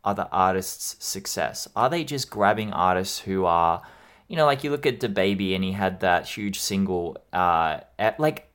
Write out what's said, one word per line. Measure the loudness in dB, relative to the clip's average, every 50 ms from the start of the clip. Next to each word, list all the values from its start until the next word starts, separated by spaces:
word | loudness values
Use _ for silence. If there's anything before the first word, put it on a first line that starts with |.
| -4
other | -2 -2 -2 -2 -2
artists' | 2 2 4 4 2 0 -2 -6 -8 -8 -10 -10 -10 -10 -8
success? | -8 -8 -8 -8 -6 -4 -4 -4 -4 -4 -8 -12 -6 -2
Are | 0 0 2
they | 2 0 -4
just | -4 -6 -6 -6 -6
grabbing | -2 2 2 4 4 2 -2 -4
artists | 0 2 2 4 4 2 0 -2 -6 -8
who | -6 -4 -2 0 2
are, | 4 4 4 4 4 2 0 -4 -12 -20 -20 -20 -20 -20 _ _
you | -6 0
know, | 2 2
like, | 2 2 2 0
you | -2
look | -2 0 0
at | 0 0 0
DaBaby | -2 -2 0 2 2 2 2 0 0 0 0
and | 0 0
he | -2 -2
had | 0 0 -2 0 0
that | 2 2 2 2 0
huge | -2 -8 -6 -6 -6 -4 -4
single, | -4 -2 0 0 0 0 0 -2 -4 -4 -8 -12 _ _ -2
uh, | 2 2 4 4 4 2 0 -2 -4 -8 _ _ -2
at, | 0 0 0 0
like, | 0 -2 -2 -4 -10 _ -4